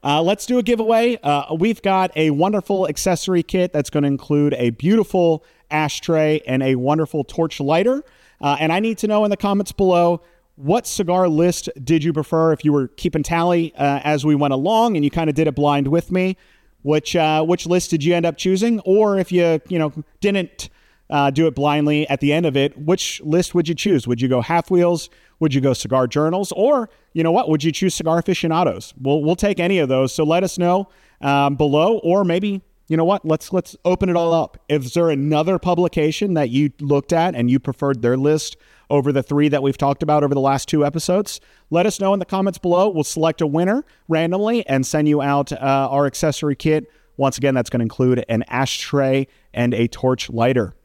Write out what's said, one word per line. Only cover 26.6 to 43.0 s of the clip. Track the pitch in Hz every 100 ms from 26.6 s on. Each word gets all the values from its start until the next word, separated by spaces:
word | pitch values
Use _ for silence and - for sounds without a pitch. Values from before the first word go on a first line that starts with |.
| 233 285 226 _ _
you | 160
know | 165
what, | 170 147
would | 156
you | 160
choose | - 185
Cigar | - 160 170
Aficionados? | 180 175 165 160 170 90 - -
We'll, | 131 151
we'll | 151 165
take | 208 185
any | 175 196
of | 139
those. | 131 131
So | -
let | 151 170
us | 190 -
know, | 175 185 196 _ _ _
um, | 139 143 143 139
below, | 147 147 175 226
or | 165 190
maybe, | 185 170 208 196 _ _ _
you | 160
know | 165
what, | 196 156
let's, | 156 -
let's | 185 - - 180
open | 180 190
it | 170
all | 170
up. | 165 143 - -
Is | 147 123
there | 170 165
another | 143 143 151 160 185
publication | 180 170 175 - 156 151 202
that | 165 131
you | 127 147 -
looked | 143 143 -
at | 170 175 135
and | 120
you | 131
preferred | 135 131 139 127
their | 117 131
list | 143 156 - - _ _ _
over | 143 135
the | 139
three | 123 147 147
that | 143
we've | 139 135
talked | 139 143
about | 143 151
over | 143
the | 139
last | 135 135 -
two | 156
episodes? | 143 160 - 185 202 - _ _ _
Let | 165 196
us | -
know | 196
in | 202
the | 180
comments | 190 190 175
below. | 180 175 208
We'll | 165